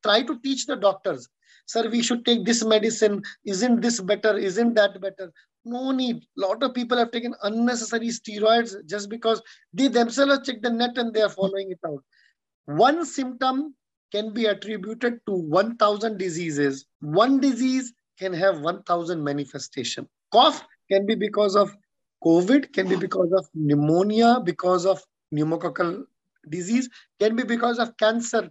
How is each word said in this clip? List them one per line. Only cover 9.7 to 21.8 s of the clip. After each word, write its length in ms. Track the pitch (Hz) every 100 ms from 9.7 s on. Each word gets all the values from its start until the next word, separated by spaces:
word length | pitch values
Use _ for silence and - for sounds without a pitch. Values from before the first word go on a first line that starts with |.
they 140 | 175 269
themselves 440 | 226 233 262 277
have 100 | 277
checked 180 | - 233
the 80 | 240
net 300 | 233 240 247
and 120 | 233
they 80 | 214
are 80 | 202
following 420 | 190 190 190 196
it 80 | 185 165
out. 160 | 143 - _ _ _ _ _ -
One 380 | 147 247 320 320
symptom 680 | - 254 240 262 262 302 - _ _ _
can 200 | 208 220
be 120 | 214 220
attributed 760 | 202 202 214 196 226 247 233 -
to 80 |
one 440 | 190 156 165 220 233
thousand 400 | 208 208 220 202
diseases. 680 | 190 165 170 143 143 135 - _
One 400 | 151 165 247 269
disease 520 | 277 226 262 262 240 - _ _
can 140 | 190
have 280 | 165 196 165
one 220 | 151 190
thousand 400 | - 175 165 170
manifestation. 840 | 143 143 139 139 - 139 117 - - _ _
Cough 320 | 214 302 285 - _ -
can 160 | 196 202
be 80 | 208
because 400 | 208 208 208 202
of 200 | 202 -